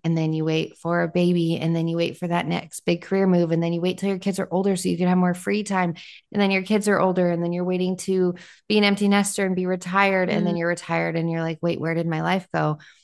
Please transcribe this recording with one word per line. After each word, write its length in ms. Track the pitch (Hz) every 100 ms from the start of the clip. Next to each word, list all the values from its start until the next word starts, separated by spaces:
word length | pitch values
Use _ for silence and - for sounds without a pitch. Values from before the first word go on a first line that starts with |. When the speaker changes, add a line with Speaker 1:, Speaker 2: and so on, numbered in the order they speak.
Speaker 1:
and 140 | 165 165
then 160 | 160
you 140 | 156 156
wait 320 | 160 151 -
for 240 | 170 175
a 60 | 170
baby, 500 | 180 175 175 165 165
and 180 | 165 165
then 120 | 165
you 80 | 165
wait 180 | 170 -
for 100 | 175
that 200 | 170 156
next 400 | 170 170 - -
big 160 | 175
career 240 | - 196 190
move, 260 | 175 165
and 100 | 165
then 120 | 170
you 80 | 170
wait 160 | 180 180
till 100 | 196
your 100 | 190
kids 200 | 202 190
are 100 | -
older 240 | 185 196
so 140 | 185 185
you 80 | 170
can 120 | 180
have 100 | 180
more 160 | 180
free 280 | 175 - 208
time, 320 | 208 190 175 170 - - _
and 80 | 202
then 100 | 196
your 120 | 190
kids 260 | 185 214 208
are 120 | 196
older, 300 | 185 180 175
and 120 | 170
then 100 | 170
you're 120 | 175
waiting 340 | 180 180 185 185
to 360 | - 185 180 180 - - _
be 120 | 214
an 60 |
empty 240 | 202 202 202
nester 360 | 202 196 -
and 100 | 190
be 120 | 185 180
retired, 640 | 185 175 190 196 190 185
and 160 | - 175
then 80 |
Speaker 2:
Mm. 40 | 170
Speaker 1:
you're 100 | 170
retired, 480 | 170 - 165 170 165
and 140 | 165
you're 120 | 165
like, 160 | 165 165
"Wait, 200 | 170 165
where 140 | 160
did 120 | 165 165
my 160 | 160
life 260 | 165 185 -
go? 240 | 160 151 151
I 40 | - _